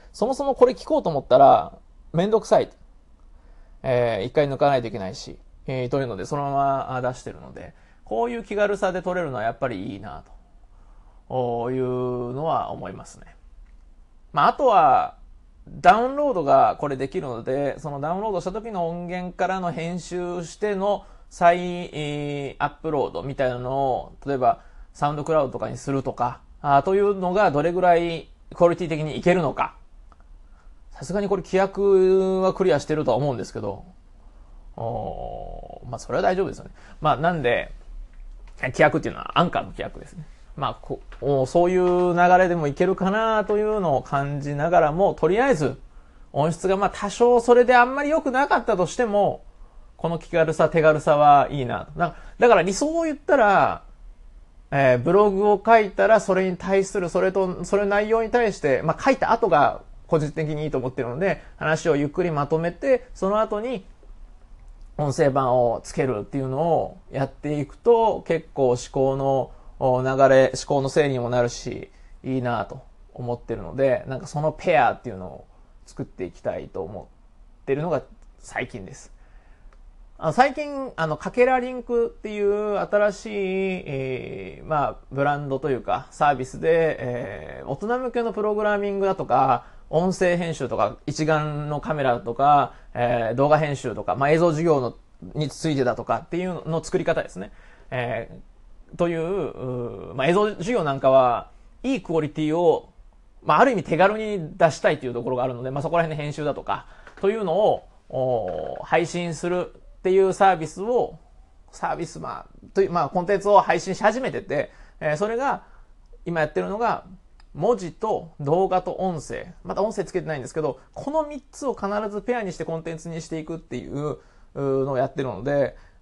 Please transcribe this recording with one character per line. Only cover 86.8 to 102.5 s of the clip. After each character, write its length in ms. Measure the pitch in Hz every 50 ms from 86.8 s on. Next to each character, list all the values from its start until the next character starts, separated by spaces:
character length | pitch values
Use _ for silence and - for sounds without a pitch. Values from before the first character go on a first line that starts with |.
| 165 156 - -
え 640 | - 123 123 120 123 - - - - 73 - - -
ー、 20 |
大 100 | - 135
人 240 | - - 214 240 254
向 120 | 254 247 233
け 100 | 240 233
の 120 | - 190
プ 80 | 214 208
ロ 120 | 214 214
グ 100 | 208 214
ラ 120 | 208 208
ミ 140 | 202 202 202
ン 80 | 196 196
グ 80 | 196
だ 80 | 196 190
と 100 | 190 143
か、 400 | 120 120 131 139 135 123 123 - - - - - -
音 240 | - 156 175 190 180
声 240 | - 185 180 175
編 160 | 175 180 165 160
集 160 | - 139 120
と 80 | 117
か、 220 | - 110 104 120 - -
一 180 | - 143 - 160
眼 460 | 151 156 151 151 151 147 147 151 147
の 100 | 151 143
カ 140 | - 233 160
メ 80 | 151 139
ラ 180 | 131 120 120
と 140 | 120 117 120
か、 400 | - 139 143 147 143 131 117 - - - - -
え 380 | 120 120 120 123 120 117 110 117
ー、 20 |
動 140 | 123 139 147
画 100 | 151 147
編 180 | 156 147 143
集 180 | 131 - 127 104
と 100 | 101 104
か、 100 | - 87
ま 120 | 113 135
あ、 40 | 143
映 80 | 156 165
像 140 | 170 175 156
事 100 | 147 165
業 180 | 170 156 139 123
の、 120 | 131 - - - _ - - - 92 -
に 140 | 123 151 135
つ 220 | - - - 160
い 40 | 151
て 100 | 135 131
だ 120 | 123 113
と 80 | 110 113
か 140 | - 117 110
っ 100 | - -
て 80 | -
い 80 | 170 180
う 80 | 185 180
の 100 | 151 -
の 180 | - 160 165 156
作 140 | - - 185
り 80 | 156
方 160 | - 160 156 -
で 60 | -
す 60 | -
ね。 140 | 175 196 214 - - - - - - - -
え 400 | 139 127 123 120 117 110 - - - - - - - - - - - - - - -
ー、 20 |
と 120 | 165 180 170
い 60 | 170
う、 60 | 165 160
う 920 | 165 196 202 160 117 - - 117 131 123 123 120 117 104 98 87 87 85
ー、 20 |
ま 100 | 127 131
あ、 20 | 147
映 60 | 175
像 200 | 196 208 214 208
事 180 | - 170 190 247
業 120 | 226 165
な 80 | 147 139
ん 80 | 135
か 100 | - 135
は、 400 | 131 135 127 127 120 104 - - - - - - - - -
い 140 | 247 269
い 60 | 226 -
ク 120 | - 165
オ 60 | 160
リ 80 | 151 147
テ 140 | - 160 156
ィ 160 | 151